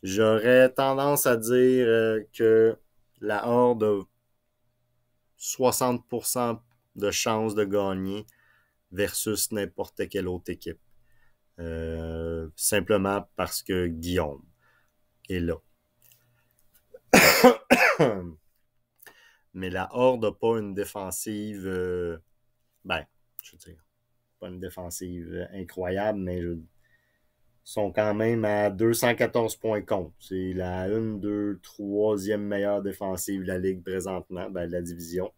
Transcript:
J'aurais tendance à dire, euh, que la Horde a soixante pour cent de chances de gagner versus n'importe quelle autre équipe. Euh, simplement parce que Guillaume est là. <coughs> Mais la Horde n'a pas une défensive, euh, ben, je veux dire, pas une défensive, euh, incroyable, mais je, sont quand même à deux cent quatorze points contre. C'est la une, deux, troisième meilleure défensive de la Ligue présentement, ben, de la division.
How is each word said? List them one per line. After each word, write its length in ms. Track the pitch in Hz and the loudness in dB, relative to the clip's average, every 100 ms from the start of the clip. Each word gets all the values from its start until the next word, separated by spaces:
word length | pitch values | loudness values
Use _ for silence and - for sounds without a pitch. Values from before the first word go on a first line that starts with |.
J'aurais 640 | 98 95 110 110 113 127 127 | -4 2 4 4 6 8 8
tendance 580 | - 135 135 139 143 135 | 4 0 2 2 2 2
à 100 | 120 | 2
dire, 500 | 113 123 127 127 120 | 2 4 4 4 4
euh, 340 | 113 113 110 104 | 4 2 0 -4
que 440 | - 113 110 110 110 _ _ _ _ | 0 4 6 6 2 _ _ _ _
la 260 | 104 104 113 | -4 -2 2
Horde 380 | 120 123 120 | 4 4 4
a 180 | 107 101 95 _ _ _ _ _ _ _ _ _ _ _ _ _ | 2 0 -4 _ _ _ _ _ _ _ _ _ _ _ _ _
soixante 680 | - - 127 120 127 120 _ | -10 0 2 4 0 0 _
pour 180 | 120 - | -6 -4
cent 340 | 127 120 113 _ _ _ - | -2 -2 -4 _ _ _ -4
de 160 | 101 | -2
chances 420 | 95 - 110 110 | 0 0 0 0
de 80 | 104 | 0
gagner 640 | 101 101 98 95 95 101 107 _ _ _ _ _ _ | 0 0 0 -2 -4 -8 -12 _ _ _ _ _ _
versus 600 | 90 98 - - 104 - | -4 -4 -2 -4 -2 -2
n'importe 560 | 107 98 - 95 _ 92 | -4 -6 -6 -12 _ -6
quelle 180 | 98 92 | -4 -4
autre 240 | 90 - | -6 -8
équipe. 300 | 87 - 82 _ _ _ _ _ _ _ - | -10 -10 -14 _ _ _ _ _ _ _ -12
Euh, 880 | 82 82 82 80 82 82 82 82 80 - | -10 -8 -6 -6 -8 -6 -6 -6 -8 -6
simplement 720 | - 104 87 107 95 101 95 - | -2 -2 2 2 2 -2 -4 -6
parce 260 | 90 - | -4 -4
que 240 | - 92 90 | -4 -2 -2
Guillaume 560 | 82 85 90 78 69 - _ _ _ _ _ _ _ - | -4 -4 -2 -2 -6 -20 _ _ _ _ _ _ _ -8
est 100 | 92 | -4
là. 160 | 85 80 _ _ _ _ _ _ _ _ _ _ _ _ _ - _ | -4 -6 _ _ _ _ _ _ _ _ _ _ _ _ _ -20 _
<coughs> 1120 | - - - 254 233 - - - 523 139 101 87 80 _ _ _ _ _ _ - _ _ _ _ | 6 8 8 8 8 2 4 4 4 2 2 -8 -14 _ _ _ _ _ _ -20 _ _ _ _
Mais 160 | 92 92 | -10 -6
la 180 | 92 92 | -4 -6
Horde 300 | 127 127 123 | 2 2 4
n'a 80 | 110 | -2
pas 260 | 92 113 113 | 0 0 0
une 160 | 104 | -2
défensive, 920 | 95 101 104 95 - - 107 104 101 92 | -6 -6 -6 -8 -8 -8 -8 -8 -8 -6
euh, 520 | 92 90 90 87 82 _ _ _ _ _ _ | -4 -4 -4 -4 -8 _ _ _ _ _ _
ben, 200 | - 82 76 _ _ - | -6 -6 -6 _ _ -20
je 120 | - | -20
veux 60 | - | -20
dire, 260 | - 82 _ _ _ _ _ _ | -20 -20 _ _ _ _ _ _
pas 80 | 95 | -16
une 100 | 90 | -12
défensive, 760 | 90 87 87 - 92 87 82 | -14 -12 -12 -10 -10 -10 -10
euh, 140 | 87 90 | -10 -10
incroyable, 680 | 98 90 - 90 95 104 104 | -10 -12 -8 -4 -2 -2 -2
mais 240 | 92 90 | -4 -6
je, 140 | 87 85 80 _ _ _ _ _ _ _ _ _ | -6 -8 -10 _ _ _ _ _ _ _ _ _
sont 280 | - - 104 | -12 -4 -2
quand 200 | 90 107 | 0 0
même 320 | 104 113 117 | 2 2 2
à 260 | 107 104 104 | 0 2 0
deux 220 | 95 113 | 2 2
cent 220 | 117 123 | 4 2
quatorze 400 | 117 117 120 113 | 2 2 2 -2
points 280 | - 110 107 | -2 -2 -2
contre. 320 | - 101 80 - | -2 -4 -4 -14
C'est 340 | - 95 92 | -10 -6 -4
la 360 | 90 90 90 92 | -4 -4 -4 -2
une, 320 | 107 113 107 | -2 -2 -4
deux, 400 | 101 104 104 98 | -4 -2 -4 -6
troisième 800 | - - 101 101 107 104 95 104 | -12 -12 -4 0 2 0 0 -2
meilleure 380 | 104 101 101 101 | -2 -2 0 -2
défensive 600 | 98 92 98 92 - 98 | -4 -6 -6 -6 -4 -4
de 40 | 92 | -4
la 120 | 92 | -2
Ligue 260 | 92 95 | -2 -4
présentement, 680 | 87 92 92 92 90 90 101 | -6 -6 -4 -8 -8 -10 -8
ben, 160 | 92 85 | -6 -6
de 60 | |
la 100 | 87 | -6
division. 500 | 87 85 85 87 95 | -6 -10 -8 -6 -6